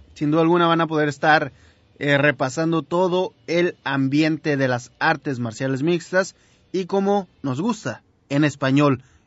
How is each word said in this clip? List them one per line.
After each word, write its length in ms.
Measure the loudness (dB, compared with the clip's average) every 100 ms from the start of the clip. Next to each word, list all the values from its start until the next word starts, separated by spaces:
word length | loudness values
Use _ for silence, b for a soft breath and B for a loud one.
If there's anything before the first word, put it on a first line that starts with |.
| -20
Sin 180 | -6 0
duda 120 | 2
alguna 240 | 4 4 2
van 120 | 2
a 80 | 0
poder 220 | 0 -2
estar, 420 | 0 2 2 0 b b b b -6
eh, 180 | 0 2
repasando 640 | 2 0 -2 -2 -2 -2
todo 520 | -2 -2 0 0 -4 -8 -4
el 300 | -2 -2 -4
ambiente 720 | -4 -2 0 2 0 0 -2 0
de 140 | 0
las 240 | -2 -6 _
artes 420 | 0 0 -4 -6
marciales 440 | -6 -6 -4 -2
mixtas 500 | 0 -2 -2 -2 -2 b b b _
y 140 | -6 -2
como 420 | -2 0 0 -2 _
nos 180 | -6 -4
gusta, 440 | -4 -4 -8 -10 _ _ _
en 160 | 0 0
español, 580 | 0 0 4 2 0 b b